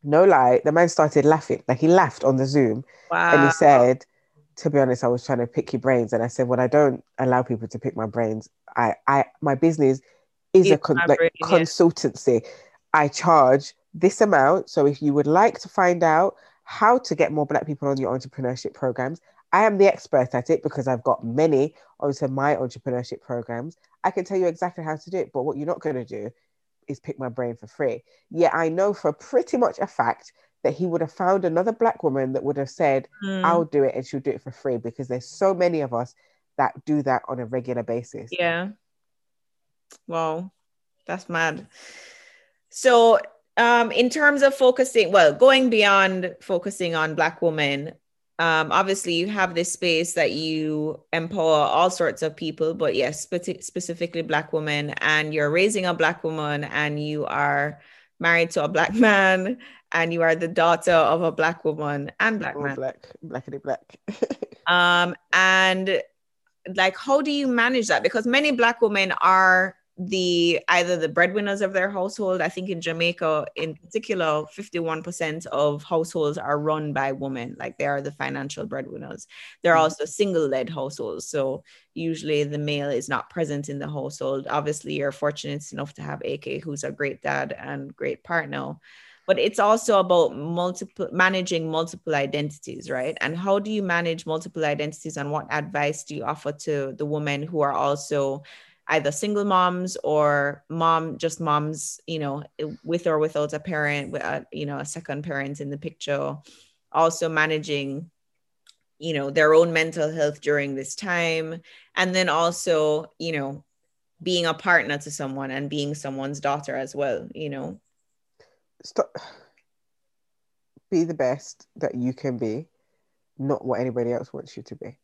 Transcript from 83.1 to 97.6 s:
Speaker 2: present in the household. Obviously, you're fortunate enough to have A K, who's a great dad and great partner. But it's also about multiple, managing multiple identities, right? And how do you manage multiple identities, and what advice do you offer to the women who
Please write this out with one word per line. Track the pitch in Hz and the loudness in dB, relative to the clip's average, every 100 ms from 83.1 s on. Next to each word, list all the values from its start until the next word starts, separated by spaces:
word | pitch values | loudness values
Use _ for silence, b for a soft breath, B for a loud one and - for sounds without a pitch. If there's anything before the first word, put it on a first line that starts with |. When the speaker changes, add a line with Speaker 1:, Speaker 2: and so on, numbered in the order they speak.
| 135 - | -6 -6
Speaker 2:
present | - 151 143 147 | -6 -4 -4 -6
in | 139 | -10
the | 143 | -8
household. | 147 135 - 135 135 - | -8 -10 -6 -6 -6 -4
Obviously, | 147 147 151 147 | -4 -4 -8 -8
you're | 147 139 | -6 -6
fortunate | 135 147 147 147 143 147 | -4 -6 -4 -10 -10 -10
enough | 143 147 - | -12 -12 -12
to | |
have | 147 143 | -12 -10
A | - 139 | -8 -10
K, | 131 135 | -8 -10
who's | 156 143 139 | -10 -10 -10
a | |
great | 143 139 - | -6 -8 -6
dad | 143 139 139 - | -6 -4 -6 -10
and | 135 143 139 | -12 -12 -14
great | - 139 - | -10 -8 -8
partner. | - 170 147 139 135 156 b b b b - | -4 -6 -4 -8 -8 -12 b b b b -2
But | 190 | 0
it's | 165 214 | 2 2
also | 208 226 233 202 | 2 2 2 2
about | 180 175 156 - | 4 4 4 0
multiple, | 151 170 180 180 190 - 185 | -6 -4 -4 -6 -14 -10 -8
managing | 180 185 190 180 170 160 | 2 2 2 -4 -4 -2
multiple | 160 165 - - | -4 -4 -8 -4
identities, | 147 139 147 147 147 - - - | -2 -2 -4 -6 -8 -16 -14 -10
right? | 131 131 - | -6 -6 -4
And | 139 165 | -4 -4
how | 196 196 | -2 -2
do | 208 | -2
you | 214 | -6
manage | 190 170 170 165 160 | -2 -2 -2 -6 -6
multiple | 156 170 165 151 | -6 -6 -4 -4
identities, | 147 147 151 160 147 | -2 -6 -8 -12 -10
and | 143 | -6
what | 151 - | -6 -4
advice | 151 156 151 147 151 | -6 -4 -4 -4 -4
do | - | -12
you | 147 123 | -10 -8
offer | 151 143 | -6 -8
to | 147 - 143 135 127 | -8 -6 -4 -6 -6
the | 147 | -6
women | 151 151 143 | -4 -4 -4
who | 156 170 | -4 -2